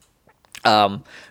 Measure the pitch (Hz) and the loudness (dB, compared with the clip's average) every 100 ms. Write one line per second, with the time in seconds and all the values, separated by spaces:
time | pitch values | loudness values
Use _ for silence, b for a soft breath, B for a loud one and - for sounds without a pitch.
0 | _ _ _ _ _ - 113 107 101 101 | _ _ _ _ _ -6 0 2 0 -4
1 | B B B | B B B